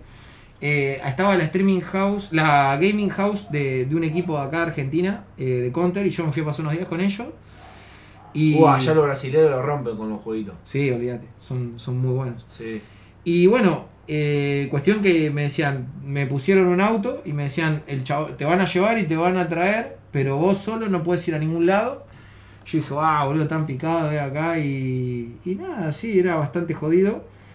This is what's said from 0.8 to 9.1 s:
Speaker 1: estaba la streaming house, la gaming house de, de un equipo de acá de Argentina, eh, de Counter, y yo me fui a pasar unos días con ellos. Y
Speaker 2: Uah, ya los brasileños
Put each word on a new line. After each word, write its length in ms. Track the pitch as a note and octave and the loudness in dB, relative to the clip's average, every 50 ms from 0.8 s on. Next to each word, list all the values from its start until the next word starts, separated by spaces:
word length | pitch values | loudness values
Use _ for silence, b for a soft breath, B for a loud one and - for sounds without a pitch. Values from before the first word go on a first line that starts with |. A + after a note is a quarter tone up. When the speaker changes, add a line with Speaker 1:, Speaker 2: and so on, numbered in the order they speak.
| C#3 C3+ C#3 C3+ C#3 | 0 0 -2 -4 -4
Speaker 1:
estaba 300 | C#3 C3 F#3 F#3+ G3+ G3 | -4 -2 2 2 4 4
la 60 | F3 D#3+ | 4 2
streaming 380 | D#3 F3+ F#3+ G3 G3 F#3+ F3+ | 0 0 2 2 4 2 2
house, 480 | E3+ - - F#3+ G3 G3+ G#3 G3+ G3 - D#3+ | 0 -2 -2 -2 0 0 0 -2 -4 -2 0
la 460 | D#3+ D#3 D3+ C#3+ C#3+ C#3 C3+ C#3 D3 | 2 4 4 4 4 4 4 2 2
gaming 280 | F3 G3+ G#3 G#3 G#3 F#3+ | 2 2 2 2 0 -2
house 420 | - - G3 G3+ G3+ G3+ - - | 0 0 -2 -2 -2 -4 -6 -6
de, 360 | D3 D3 C#3 C3+ C3 C3 B2+ | -4 -2 -2 0 -2 -2 -2
de 100 | C3+ D3+ | 0 -2
un 80 | E3 E3 | -2 -2
equipo 340 | D#3+ D3+ F3+ F3 F3 D3+ C#3+ | 0 -2 -2 -2 -2 -2 -4
de 60 | C3+ | -4
acá 120 | C3 D#3 E3+ | -4 -2 -2
de 40 | E3+ | -2
Argentina, 580 | E3 D#3 D#3 C3+ C3+ D3 E3+ F3+ F#3+ G3+ G3 - - - | -2 -2 -4 -6 -2 0 0 0 0 -2 -4 -8 -16 -12
eh, 80 | - C3 | -6 -2
de 280 | C3 B2+ B2 B2 B2 B2 | -2 0 0 -2 -2 0
Counter, 340 | E3 F3 F3+ F3 G3+ G3+ | 0 0 0 0 0 0
y 40 | F#3 | 0
yo 140 | - - E3 | 0 0 -2
me 60 | D#3 | -2
fui 120 | C3 D#3+ D3+ | -2 -2 -2
a 20 | |
pasar 160 | D3+ D3 - | -4 -4 -4
unos 140 | D#3+ D3 D#3 | -4 -4 -4
días 120 | E3+ F3+ | -4 -4
con 140 | - E3 E3+ | -6 -4 -2
ellos. 260 | F#3+ G3+ G3 G#3+ A#3+ D4 - - B B B B B B B B B B B B B B B B B - - | -2 -2 -2 -4 -8 -12 -14 -16 B B B B B B B B B B B B B B B B B -10 -2
Y 220 | D3 D#3 D#3 D3 D#3+ | 2 2 4 6 8
Speaker 2:
Uah, 180 | D#3+ D3 C3+ C3 | 8 8 6 6
ya 160 | C3 C#3+ D#3 | 4 4 4
los 100 | D#3 D3 | 4 4
brasileños 460 | C#3+ | 4